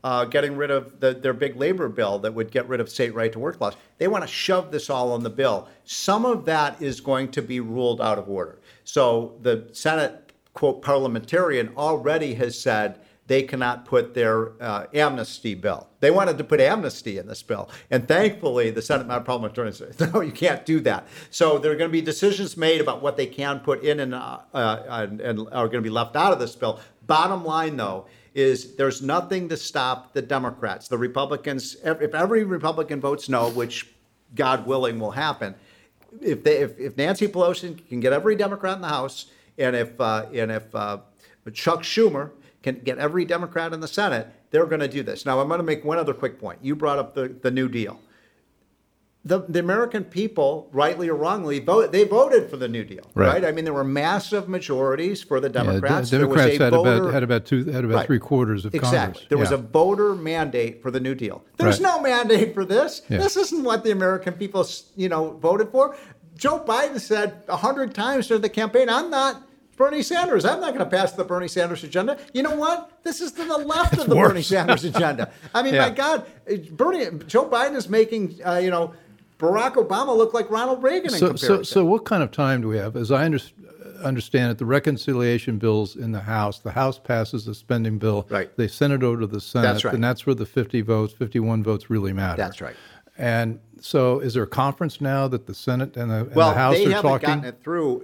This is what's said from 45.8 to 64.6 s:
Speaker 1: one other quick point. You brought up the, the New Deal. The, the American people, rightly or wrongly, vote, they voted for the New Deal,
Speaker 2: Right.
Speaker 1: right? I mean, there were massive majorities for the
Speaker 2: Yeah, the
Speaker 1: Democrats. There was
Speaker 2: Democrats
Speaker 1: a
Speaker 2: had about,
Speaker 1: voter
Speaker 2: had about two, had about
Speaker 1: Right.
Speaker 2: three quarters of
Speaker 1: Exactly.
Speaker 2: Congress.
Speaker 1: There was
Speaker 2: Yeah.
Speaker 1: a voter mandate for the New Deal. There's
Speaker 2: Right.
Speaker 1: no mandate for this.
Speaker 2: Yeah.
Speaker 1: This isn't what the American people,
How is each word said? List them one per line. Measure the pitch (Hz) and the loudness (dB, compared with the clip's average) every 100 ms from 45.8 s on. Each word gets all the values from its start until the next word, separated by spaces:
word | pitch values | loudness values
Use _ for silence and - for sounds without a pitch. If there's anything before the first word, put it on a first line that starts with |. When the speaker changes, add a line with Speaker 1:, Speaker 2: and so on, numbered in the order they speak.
| 147 | -2
Speaker 1:
one | 170 | -2
other | 147 | -2
quick | 127 131 - | -2 -6 -6
point. | 101 - | -12 -8
You | 135 147 | -6 -2
brought | 147 143 | 0 0
up | 135 - | -2 -4
the, | 131 | -6
the | 127 131 | -4 -2
New | 127 131 | 0 -2
Deal. | 120 101 95 _ _ _ _ _ _ _ _ _ _ _ _ - | -2 -6 -10 _ _ _ _ _ _ _ _ _ _ _ _ -2
The, | 180 180 | -2 0
the | 170 | -2
American | 175 202 240 220 185 | 0 0 0 -4 -6
people, | 175 214 220 139 156 - | -4 -4 0 0 0 -4
rightly | 131 151 175 175 | 0 2 2 -2
or | 151 | 0
wrongly, | 156 202 160 143 | 0 -2 -2 -2
vote, | 127 208 220 | 2 4 4
they | 185 202 | 4 4
voted | 208 277 254 - | 6 6 4 2
for | 135 | -2
the | 123 | -4
New | 113 98 | -4 -8
Deal, | 95 - - | -12 -6 4
Speaker 2:
Right. | 98 | 4
Speaker 1:
right? | 160 175 | 4 2
I | |
mean, | 160 160 | 0 -2
there | |
were | 143 | -2
massive | 135 139 151 196 196 208 180 | -2 0 0 0 -2 -4 -4
majorities | 185 - 135 139 139 175 202 | -6 -2 0 2 0 -2 -4
for | - 131 | -2 0
the | 139 | 0
Speaker 2:
Yeah, | 127 | 0
the | 107 | 0
Speaker 1:
Democrats. | 95 139 156 120 | 2 2 0 2
There | 131 143 | 2 4
was | 135 | 6
Speaker 2:
Democrats | - 143 | 6 6
Speaker 1:
a | |
Speaker 2:
had | 131 | 6
about, | 120 127 | 6 6
Speaker 1:
voter | 120 180 | 4 4
Speaker 2:
had | 143 | 2
about | 123 117 110 | 2 0 0
two, | 131 135 | 0 0
had | 131 | -2
about | 120 113 | 0 2
Speaker 1:
Right. | - | 2
Speaker 2:
three | 127 | 0
quarters | - 139 120 104 | 2 2 2 0
of | 101 | -4
Speaker 1:
Exactly. | 123 131 123 | -2 2 2
Speaker 2:
Congress. | 113 90 - | 0 -6 -2
Speaker 1:
There | 147 | 0
was | 101 | 2
Speaker 2:
Yeah. | 135 | 0
Speaker 1:
a | |
voter | 113 156 175 202 208 190 | 2 4 4 4 0 0
mandate | 156 165 156 123 117 117 | -2 -2 -2 0 -2 -4
for | 131 | -6
the | 127 | -4
New | 127 131 | -2 -4
Deal. | 110 92 - - | -6 -8 -10 0
There's | 330 - | 2 4
Speaker 2:
Right. | 370 339 | 2 2
Speaker 1:
no | |
mandate | 277 240 220 214 220 | 2 2 4 4 4
for | - | 0
this. | 180 208 330 - - | 0 2 2 -2 -4
Speaker 2:
Yeah. | - | 0
Speaker 1:
This | 392 381 | 0 0
isn't | 381 339 | 0 0
what | 254 220 | 0 0
the | 226 | 0
American | 196 185 190 185 175 | 2 2 0 -4 -6
people, | 202 196 | -4 -2